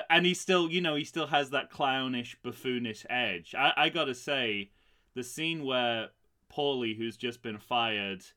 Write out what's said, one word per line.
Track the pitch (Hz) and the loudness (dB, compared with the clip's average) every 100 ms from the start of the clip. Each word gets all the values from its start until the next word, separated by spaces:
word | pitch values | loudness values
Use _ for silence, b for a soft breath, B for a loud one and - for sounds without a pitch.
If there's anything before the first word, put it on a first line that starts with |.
| - | 6
and | 170 180 | 4 4
he | |
still, | 175 - 185 165 | 2 4 4 4
you | 180 | 2
know, | 170 147 | 0 0
he | |
still | 127 165 143 | -2 -4 2
has | 151 131 | 2 2
that | 139 - | 0 -2
clownish, | - 135 131 131 123 120 - | 0 2 2 0 -2 -6 -10
buffoonish | 123 113 127 123 117 107 - | -10 -4 -2 0 -2 -6 -4
edge. | 123 113 87 - 95 | 0 0 -2 -4 2
I, | 147 - | 2 4
I | 156 | 2
gotta | 165 139 123 | 2 -2 -4
say, | - 139 117 101 98 _ _ _ _ 127 | -2 0 0 -2 -6 _ _ _ _ -10
the | |
scene | 120 - 160 165 135 | -8 -6 -4 -2 0
where | 127 120 113 107 _ _ _ _ - | 0 2 0 -4 _ _ _ _ -2
Paulie, | 143 131 117 110 | 0 0 -2 -2
who's | 113 107 | -4 -4
just | 123 117 | -6 -6
been | 117 107 | -8 -10
fired, | - 120 113 104 98 92 - | -2 0 2 0 -2 -6 -12